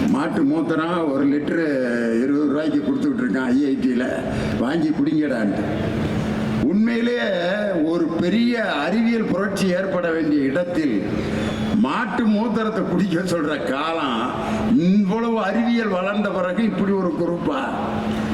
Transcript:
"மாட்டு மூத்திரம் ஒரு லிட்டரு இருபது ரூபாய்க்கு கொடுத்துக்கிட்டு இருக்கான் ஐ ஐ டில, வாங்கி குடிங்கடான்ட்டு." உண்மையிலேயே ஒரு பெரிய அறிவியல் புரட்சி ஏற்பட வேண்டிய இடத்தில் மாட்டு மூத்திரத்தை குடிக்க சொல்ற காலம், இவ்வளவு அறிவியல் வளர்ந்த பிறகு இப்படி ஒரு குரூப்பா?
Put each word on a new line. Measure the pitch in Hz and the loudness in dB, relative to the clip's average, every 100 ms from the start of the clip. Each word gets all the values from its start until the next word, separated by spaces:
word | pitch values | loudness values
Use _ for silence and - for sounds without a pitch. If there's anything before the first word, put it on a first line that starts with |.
| - | 0
"மாட்டு | 131 160 - | 2 0 0
மூத்திரம் | 139 160 165 160 165 175 156 | 2 2 0 0 0 0 0
ஒரு | 135 143 | 2 2
லிட்டரு | 147 147 165 156 135 123 120 117 113 | 2 0 0 0 0 0 0 0 2
இருபது | 135 143 147 | 2 2 2
ரூபாய்க்கு | 143 156 143 139 | 0 0 0 0
கொடுத்துக்கிட்டு | 131 139 117 | 0 0 0
இருக்கான் | 123 131 | 0 0
ஐ | 127 131 | 2 2
ஐ | 143 135 | 2 0
டில, | 127 120 127 - - - 107 107 | 0 0 -2 -4 -4 -2 -2 0
வாங்கி | 120 170 156 | 0 0 0
குடிங்கடான்ட்டு." | - 147 156 143 117 101 101 104 104 - - - - - - - - | 0 0 2 0 0 0 0 -2 -2 -2 -2 -2 -2 -2 -2 -2 0
உண்மையிலேயே | 131 202 233 233 240 240 220 180 175 208 208 175 | 2 2 2 2 0 0 0 0 0 -2 -2 0
ஒரு | 160 170 | 0 0
பெரிய | 156 165 175 220 233 233 196 | 0 0 0 2 2 0 -2
அறிவியல் | 147 160 220 233 226 | -2 0 2 2 2
புரட்சி | 180 175 202 185 190 | 0 0 -2 0 0
ஏற்பட | 180 190 180 170 | 0 0 -2 0
வேண்டிய | 160 156 147 | 0 0 2
இடத்தில் | 135 135 135 160 143 101 - - - - - - - 202 | 2 0 -2 0 0 0 -2 -2 -2 -2 -2 -2 0 2
மாட்டு | 127 190 226 - | 2 0 -2 0
மூத்திரத்தை | 220 208 233 226 214 190 - | 2 2 2 0 -2 -2 0
குடிக்க | 175 196 156 | 0 0 0
சொல்ற | - 165 151 147 - | 0 -2 -2 -2 -2
காலம், | 135 160 165 139 113 127 110 110 107 107 127 | -2 -2 -2 -2 -2 -2 -4 -4 -2 2 4
இவ்வளவு | 175 208 190 226 233 220 | 4 4 4 2 0 0
அறிவியல் | 190 220 233 233 214 | 0 0 2 0 0
வளர்ந்த | 185 190 208 202 | 0 0 0 0
பிறகு | 185 180 180 | 0 0 0
இப்படி | 220 185 196 | 0 2 0
ஒரு | 196 175 151 | 2 0 0
குரூப்பா? | 170 170 294 269 233 220 220 214 214 214 214 | -2 -2 -2 -4 -4 -4 -4 -4 -4 -2 -2